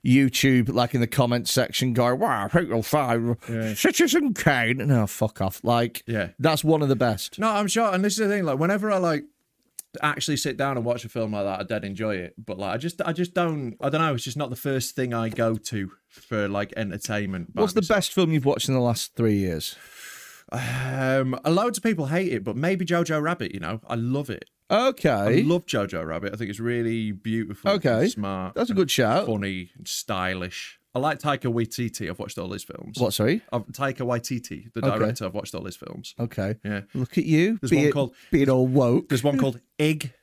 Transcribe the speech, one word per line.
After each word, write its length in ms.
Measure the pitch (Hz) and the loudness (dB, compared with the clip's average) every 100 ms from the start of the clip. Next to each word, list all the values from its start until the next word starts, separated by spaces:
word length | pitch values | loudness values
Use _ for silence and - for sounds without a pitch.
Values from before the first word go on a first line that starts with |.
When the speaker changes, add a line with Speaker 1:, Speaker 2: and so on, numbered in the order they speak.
| 123 | 6
Speaker 1:
YouTube, 680 | 131 135 - 135 127 117 | 6 6 4 4 4 4
like, 200 | 120 120 123 | 0 0 0
in 60 | |
the 40 | 117 | 0
comments 440 | - 120 123 104 | 2 2 2 0
section 400 | - 123 - 127 | 0 0 0 0
going, 260 | 120 120 131 | 2 2 2
"Wow, 280 | 226 117 101 | 0 0 2
I 20 | |
think 220 | 170 170 | 2 2
you'll 120 | 113 | -2
find 540 | 110 151 131 117 117 117 - | 2 0 2 0 0 -2 -4
Speaker 2:
Yeah. 240 | 117 110 | -6 -4
Speaker 1:
Citizen 600 | 107 - - 330 311 294 | 2 2 4 4 4 2
Kane." 440 | 190 - 131 113 131 | 2 2 4 2 2
No, 280 | 127 123 104 | 4 4 2
fuck 360 | - 107 - | 0 -4 0
off. 180 | 95 - - | -4 -2 2
Like, 360 | 117 120 - - | 2 2 -4 -6
Speaker 2:
Yeah. 220 | 113 87 - | -4 -4 0
Speaker 1:
that's 240 | 143 151 | 2 2
one 180 | 151 156 | 4 4
of 60 | 143 | 4
the 80 | 120 | 2
best. 440 | 123 104 - - | 2 0 -6 -2
Speaker 2:
No, 100 | 220 | 0
I'm 180 | 208 208 | 0 0
sure. 260 | 220 220 | 0 2
And 120 | 185 202 | 2 0
this 80 | |
is 60 | 202 | 0
the 100 | 208 | 0
thing. 160 | 208 165 | 0 0
Like, 120 | 135 | 0
whenever 320 | 165 202 214 | 0 0 0
I, 100 | 190 | 0
like, 260 | 175 151 - _ _ _ _ - _ - | 2 0 -4 _ _ _ _ -20 _ -4
actually 340 | 151 143 147 - | -2 -2 -2 -2
sit 220 | 147 120 | -2 -2
down 180 | 139 131 | -2 0
and 100 | 117 | -2
watch 200 | 120 113 | -4 -4
a 40 | |
film 220 | 120 110 | -4 -2
like 140 | 104 101 | -2 -2
that, 120 | 95 | -4
I 60 | |
dead 220 | 95 110 98 | -4 -4 -4
enjoy 300 | 98 110 95 | -4 -2 -2
it. 160 | 87 - | -6 -12
But, 220 | 110 92 | -12 -6
like, 140 | 98 | -4
I 40 | 113 | -4
just, 240 | 160 - - | -4 -4 -4
I 80 | |
just 200 | 160 175 | -2 -2
don't, 440 | 180 170 151 123 - | 0 0 -2 -6 -4
I 80 | 139 | -2
don't 140 | 156 | 2
know. 120 | 160 | 0
It's 120 | 123 135 | 0 -4
just 100 | 139 | -6
not 140 | 135 | -6
the 80 | 123 | -4
first 360 | 143 131 120 | -2 -2 -2
thing 200 | - 127 | -4 -2
I 160 | 117 113 | -2 -2
go 260 | 104 113 110 | 0 0 0
to 340 | - 110 95 - _ | -4 -6 -6 -10 _
for, 400 | - - 110 101 | -20 -4 -2 0
like, 240 | 101 101 - | -2 -4 -6
entertainment 800 | 104 98 - 104 101 92 85 - | -6 -6 -4 -4 -4 -6 -6 0
by 60 | |
Speaker 1:
What's 100 | 208 | 2
the 80 | 202 | 2
Speaker 2:
myself. 180 | 175 208 | 2 0
Speaker 1:
best 120 | - | 2
film 200 | - 170 | 2 2
you've 100 | 156 | 4
watched 240 | 131 - - | 2 0 0
in 60 | |
the 80 | 131 | 2
last 340 | 120 113 - - | 2 0 -4 0
three 220 | 113 101 | 2 4
years? 400 | 95 80 - - - - - - - - - | 2 -2 -6 -12 -20 -20 -18 -18 -20 -20 -10
Speaker 2:
Um, 880 | 123 120 127 131 131 131 135 131 127 151 | -6 -4 -4 -4 -2 2 2 0 -2 2
loads 320 | 175 240 233 | 2 2 0
of 60 | |
people 240 | 226 170 139 | 0 0 0
hate 240 | 170 190 | 0 0
it, 120 | 110 | -2
but 120 | 95 110 | -4 -2
maybe 300 | 165 190 170 | 0 0 0
Jojo 360 | 170 165 156 | 0 2 0
Rabbit, 320 | 151 175 104 | 0 -2 -6
you 60 | 95 | -6
know? 220 | 82 110 - | -6 -8 -6
I 80 | 117 | -4
love 340 | 117 139 139 | 0 -2 -4
it. 160 | 98 - _ _ | -8 -10 _ _
Speaker 1:
Okay. 400 | 208 262 262 160 | 2 2 2 2
Speaker 2:
I 200 | 110 101 139 | 4 4 4
love 240 | 143 175 - | 4 2 0
Jojo 400 | 117 98 90 80 | -2 -2 -4 -4
Rabbit. 280 | 82 101 | -6 -6
I 40 | 107 | -6
think 120 | 107 | -8
it's 100 | 104 | -4
really 520 | 117 120 117 113 110 | -2 -2 -2 -2 -4
beautiful 600 | 98 113 113 104 101 196 | -4 -2 -2 -2 -4 0
and 140 | 202 143 | 2 2
Speaker 1:
Okay. 220 | 113 185 | 4 2
Speaker 2:
smart 460 | 214 202 - 92 - | 0 -4 -4 -4 -4
Speaker 1:
That's 140 | 247 | 0
a 40 | |
Speaker 2:
and 40 | 196 | 2
Speaker 1:
good 140 | 165 | 2
shout. 340 | - 113 139 185 | 2 4 2 0
Speaker 2:
funny 440 | 107 98 92 87 - | -2 -2 -6 -10 -16
and 100 | - | -10
stylish. 920 | - - 98 92 92 90 - - - _ | -8 -6 -4 -2 -4 -6 -10 -14 -18 _
I 60 | 123 | -4
like 200 | 147 143 | -2 -2
Taika 320 | 147 139 127 | -4 -2 0
Waititi. 560 | 117 113 - 120 - 90 | 0 -2 -4 -6 -4 -8
I've 100 | 92 | -8
watched 180 | 101 - | -10 -8
all 140 | 92 | -8
his 120 | 98 | -8
films. 340 | - - - 117 | -10 -14 -12 -2
Speaker 1:
What, 140 | 120 | 0
sorry? 280 | 104 110 214 - | 2 2 2 -2
Speaker 2:
I've, 140 | 120 107 | -8 -6
Taika 300 | 123 139 131 | -6 -4 -4
Waititi, 720 | 123 120 - 123 - 71 113 | -2 -2 -4 -8 -8 -14 -10
the 120 | 113 131 | -2 -2
Speaker 1:
Okay. 120 | 107 | 2
Speaker 2:
director. 280 | 107 120 98 | 0 -2 -6
I've 80 | |
watched 200 | 101 - | -8 -8
all 120 | - 92 | -10 -10
his 100 | - | -12
films. 400 | - - - - | -14 -14 -14 -8
Speaker 1:
Okay. 360 | 117 - 98 110 | -6 -2 -4 -4
Speaker 2:
Yeah. 180 | 104 101 101 | -4 -6 -6
Speaker 1:
Look 240 | 135 127 - | -6 -2 -2
at 80 | 156 | 4
you, 320 | 156 185 226 | 4 4 0
Speaker 2:
There's 100 | 127 | 2
Speaker 1:
being, 120 | 143 147 | 4 4
Speaker 2:
one 60 | |
called 240 | 143 127 - - | 2 -2 -6 0
Speaker 1:
being 180 | 160 135 | 4 6
all 160 | 131 127 | 4 4
woke. 440 | 135 123 120 - | 4 6 4 2
Speaker 2:
There's 140 | 135 | 0
one 140 | 143 139 | 2 2
called 220 | 135 120 _ - | 0 -2 _ 0
Ig. 340 | 151 156 135 _ | 0 0 -6 _